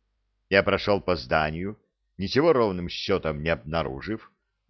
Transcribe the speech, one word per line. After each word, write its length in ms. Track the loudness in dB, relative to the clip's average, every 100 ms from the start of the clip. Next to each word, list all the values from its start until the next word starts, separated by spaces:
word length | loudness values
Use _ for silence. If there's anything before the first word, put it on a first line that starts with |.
| _ _ _ _ 0
Я 120 | 2
прошел 360 | 2 0 2 0
по 160 | 0 -2
зданию, 640 | 0 0 0 -2 -8 -10 _ _ _ -8
ничего 340 | -2 2 4
ровным 380 | 4 2 0 -6
счетом 520 | -6 -2 0 0 -2
не 60 | -2
обнаружив, 800 | -2 -2 -2 -2 -4 -8 -8 -10 _ _ _